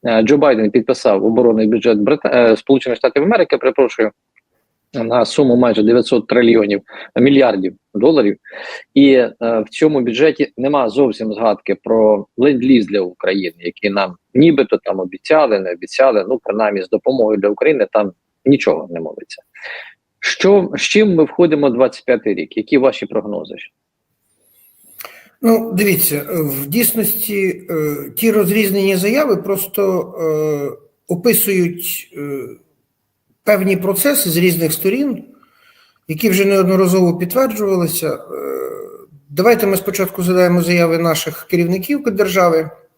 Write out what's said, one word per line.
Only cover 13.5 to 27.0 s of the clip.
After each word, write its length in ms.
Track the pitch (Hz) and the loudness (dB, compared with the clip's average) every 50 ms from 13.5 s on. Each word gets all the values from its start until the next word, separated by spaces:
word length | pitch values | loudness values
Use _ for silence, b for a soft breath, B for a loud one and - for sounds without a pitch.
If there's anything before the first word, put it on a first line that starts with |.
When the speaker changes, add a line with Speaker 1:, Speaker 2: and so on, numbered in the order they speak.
| 80 85 | -10 _
Speaker 1:
який 320 | 85 87 - - - 104 | -10 -10 -10 -6 -6 -4
нам 240 | 98 101 98 92 90 _ _ _ _ | -2 -2 -4 -4 -6 _ _ _ _
нібито 440 | 127 147 170 156 135 131 107 - 101 _ | 4 4 4 4 4 2 0 0 -4 _
там 160 | - 98 95 | -4 -6 -6
обіцяли, 600 | 92 90 92 92 _ - 160 156 151 131 110 98 | -6 -8 -10 -14 _ 0 2 2 4 2 0 -2
не 120 | 95 92 90 | -2 -4 -8
обіцяли, 520 | 87 90 - - - 131 135 120 104 95 98 | -10 -12 -14 -2 2 2 4 4 2 0 -2
ну, 120 | 131 127 _ | -4 -6 _
принаймні 380 | 117 104 107 113 107 101 98 92 | -6 -4 -2 0 0 -2 -2 -6
з 60 | - | -4
допомогою 500 | - 107 _ - 131 131 113 107 107 101 | -4 -4 _ -2 0 0 0 0 0 0
для 100 | 98 101 | 0 -2
України 380 | 104 - - 156 156 135 107 - _ | -2 0 0 0 0 0 -2 -2 _
там 200 | 110 104 98 90 _ _ _ _ _ _ | -2 -2 -2 -6 _ _ _ _ _ _
нічого 440 | 131 139 139 - - 90 82 78 80 | 2 2 2 2 0 0 -2 -4 -10
не 100 | 85 82 | -10 -10
мовиться. 420 | 82 78 78 - - _ - - _ _ B B B B B B B B B B _ _ _ _ | -10 -10 -12 -14 -18 _ -20 -20 _ _ B B B B B B B B B B _ _ _ _
Що, 500 | - - - - - 185 202 202 180 170 - | -8 -8 -6 0 2 4 4 4 2 0 -4
з 40 | 143 | -6
чим 340 | - - - 202 220 214 185 | -6 0 2 2 2 4 4
ми 100 | 160 156 | 2 2
входимо 440 | - - - 180 170 151 147 143 139 | 0 2 2 2 2 2 2 0 0
в 40 | 117 | 2
двадцять 320 | 117 131 123 - - - | 2 0 0 0 -6 -2
п'ятий 300 | - 123 117 - 110 101 | -2 -2 0 0 -2 -4
рік? 220 | 85 80 - - | -4 -6 -6 -6
Які 220 | 113 104 - - 139 | -8 -4 0 0 2
ваші 280 | 127 135 - - - | 2 2 0 -2 -10
прогнози? 480 | - - 110 95 107 104 90 80 92 - - - - _ _ _ _ _ _ _ _ _ _ _ _ _ _ _ _ _ _ _ _ _ _ _ _ _ B B B B B B B B B - | -6 -6 -6 -6 -6 -8 -10 -10 -10 -16 -18 -18 -20 _ _ _ _ _ _ _ _ _ _ _ _ _ _ _ _ _ _ _ _ _ _ _ _ _ B B B B B B B B B 2
Speaker 2:
Ну, 300 | 226 226 226 226 226 202 | 2 2 2 2 -2 -2
дивіться, 520 | 180 208 202 185 - - - 147 147 147 - | 0 0 2 0 0 0 -2 -2 -4 -6 -6
в 360 | 196 170 156 147 135 135 139 | -6 -4 -4 -4 -6 -8 -8
дійсності, 1000 | 143 151 226 240 - - 233 | -4 -2 -2 -2 -2 -2 -2